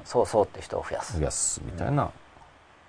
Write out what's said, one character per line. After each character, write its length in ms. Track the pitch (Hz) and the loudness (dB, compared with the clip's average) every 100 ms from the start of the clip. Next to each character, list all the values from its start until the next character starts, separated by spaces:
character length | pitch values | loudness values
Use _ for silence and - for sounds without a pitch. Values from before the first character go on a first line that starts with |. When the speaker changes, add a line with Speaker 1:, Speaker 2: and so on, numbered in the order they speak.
Speaker 1:
そ 180 | - 123 | 0 2
う 40 | 101 | 4
そ 160 | 107 | 4
う 40 | 98 | 2
っ 20 | |
て 140 | 95 | 0
人 160 | - - | -6 -6
を 60 | - | -4
増 60 | |
や 80 | - | -6
す。 160 | - 82 | -4 0
Speaker 2:
増 60 | |
や 60 | 69 | 0
す 300 | - - - | 0 -2 -2
み 80 | - | -6
た 160 | 90 98 | -4 0
い 40 | |
な、 180 | 143 101 - - - - - - - | 2 0 -4 -20 -20 -20 -20 -20 -20